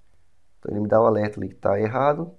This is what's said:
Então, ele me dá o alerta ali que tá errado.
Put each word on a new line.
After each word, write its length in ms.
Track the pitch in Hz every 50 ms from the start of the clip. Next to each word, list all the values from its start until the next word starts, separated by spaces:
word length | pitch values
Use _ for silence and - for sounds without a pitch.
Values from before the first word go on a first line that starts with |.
| - - - - - - - - - - - -
Então, 140 | - -
ele 80 | - 104
me 80 | 104 104
dá 120 | 113 110
o 60 | 117
alerta 320 | 117 110 107 107 104 - 107
ali 100 | 101 92
que 60 | -
tá 240 | - - 98 98 101
errado. 560 | 107 107 123 131 135 147 151 160 165 170 -